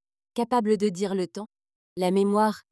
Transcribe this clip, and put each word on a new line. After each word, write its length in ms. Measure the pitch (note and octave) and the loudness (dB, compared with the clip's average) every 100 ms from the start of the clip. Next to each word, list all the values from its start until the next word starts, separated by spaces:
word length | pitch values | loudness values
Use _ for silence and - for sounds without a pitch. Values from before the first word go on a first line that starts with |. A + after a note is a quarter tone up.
| _ _ _ | _ _ _
capable 420 | - A#3 B3 G#3+ G#3+ | -6 -2 0 2 2
de 120 | G#3 | 0
dire 260 | F3 G3 | -2 -4
le 140 | G3 F3+ | -4 -4
temps, 180 | G3 A3 _ _ _ _ - | -8 -14 _ _ _ _ -2
la 140 | F#3 | 0
mémoire 520 | F#3+ G3+ G#3 G#3+ G3+ _ | 2 2 2 2 -2 _